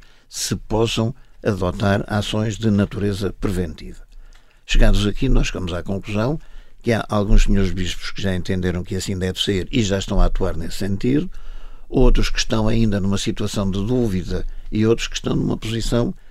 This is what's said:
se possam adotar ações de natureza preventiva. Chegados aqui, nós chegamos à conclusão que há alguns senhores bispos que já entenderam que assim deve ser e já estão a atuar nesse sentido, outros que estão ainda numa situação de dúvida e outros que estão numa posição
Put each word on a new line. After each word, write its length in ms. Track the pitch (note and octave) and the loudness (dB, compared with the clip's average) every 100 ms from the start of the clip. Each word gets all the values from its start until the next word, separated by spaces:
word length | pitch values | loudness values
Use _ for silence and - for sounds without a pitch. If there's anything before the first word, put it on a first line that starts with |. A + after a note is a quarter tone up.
| - - _ | -12 -20 _
se 280 | - - G2+ | -8 -6 -6
possam 580 | - G#2+ A#2 - A2+ - - - | -2 0 0 0 -2 -4 -16 -8
adotar 600 | - F#2+ F2+ - G2+ G2 - | -4 -2 -2 0 0 0 0
ações 500 | G#2 G2+ G#2+ A2+ G2 | -4 -2 -2 -4 -2
de 140 | A2 | 0
natureza 600 | G2+ G2+ - G2+ G2 G2 - | 2 0 -2 -4 -2 -4 -4
preventiva. 640 | - F2+ E2+ D#2 - - - - - - - _ - | -4 -2 -4 -8 -16 -18 -18 -20 -20 -20 -20 _ 2
Chegados 400 | - A2 G2+ G2+ | 6 8 6 4
aqui, 240 | - C3 | 0 4
nós 180 | B2 - | 4 2
chegamos 240 | F#2 F2+ | -2 -6
à 120 | F2+ | -6
conclusão 560 | - F#2+ F#2+ G2+ A#2+ D#3 - - - - | -6 -6 -4 -2 -2 -4 -8 -18 -18 -8
que 100 | A#2+ | -2
há 140 | A2 - | -2 0
alguns 360 | G#2+ G#2 A2 | -2 6 6
senhores 280 | - G2+ F#2+ | 6 4 2
bispos 400 | F2+ F2+ - - | 0 -4 -4 -6
que 100 | - | -4
já 140 | F#2+ F#2 | -2 -2
entenderam 480 | E2+ F#2 F2+ F2+ | -2 -2 -2 -2
que 120 | - F#2+ | -4 -6
assim 220 | F#2+ F#2+ | -4 -4
deve 220 | F#2 F2+ | -4 -2
ser 280 | - G2 E2+ | -2 -2 0
e 120 | C3 | -2
já 160 | G#2 G2 | 0 -2
estão 200 | - G2 | 0 4
a 60 | - | 4
atuar 320 | - F#2 E2+ | 4 0 -2
nesse 200 | E2+ - | -4 -4
sentido, 520 | G2 G2 A#2+ C#3+ F3+ - - - - - - | -2 0 0 0 -2 -6 -8 -8 -10 -12 -2
outros 420 | C#3+ B2+ B2+ A2 | 4 6 6 4
que 100 | - | 0
estão 280 | - A2 G#2+ | 0 2 2
ainda 320 | A2+ A2+ G2+ | 4 2 2
numa 180 | G2 G2 | 0 0
situação 500 | - F2+ G#2 - G2 | -2 -4 -4 -2 -2
de 160 | G2 G2+ | -2 0
dúvida 600 | B2+ A#2 F#2 D#2+ F2 - - - | 0 0 -2 -2 -4 -4 -6 -4
e 140 | G#2+ A2 | 0 2
outros 200 | A#2 - | 2 -2
que 80 | - | -6
estão 200 | - - | -4 -2
numa 200 | G2+ - | -2 -4
posição 580 | G#2+ A2+ A2 A#2 F3+ - - | -4 -4 0 0 0 -4 -14